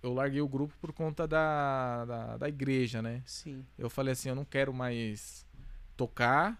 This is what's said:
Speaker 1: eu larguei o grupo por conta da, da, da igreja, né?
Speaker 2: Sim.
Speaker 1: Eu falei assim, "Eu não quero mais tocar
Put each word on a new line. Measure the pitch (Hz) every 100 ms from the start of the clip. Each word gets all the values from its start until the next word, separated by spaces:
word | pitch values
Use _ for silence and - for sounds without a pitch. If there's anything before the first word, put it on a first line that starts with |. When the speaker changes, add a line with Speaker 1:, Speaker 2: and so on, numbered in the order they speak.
Speaker 1:
eu | 127
larguei | 123 139 139
o | 147
grupo | 135 147 -
por | 160
conta | - 160 151 160
da, | 156 156 151 143 135 127 120
da, | 120 117 113 113
da | 139
igreja, | 147 135 131 123 113
né? | 113 120 131
Speaker 2:
Sim. | - - 135 131 -
Speaker 1:
Eu | 117
falei | - 135
assim, | 127 135
"Eu |
não | 127
quero | 139 135 139
mais | 127 127 120 113 104 - - - - - - - -
tocar | 123 - 120 135 180 226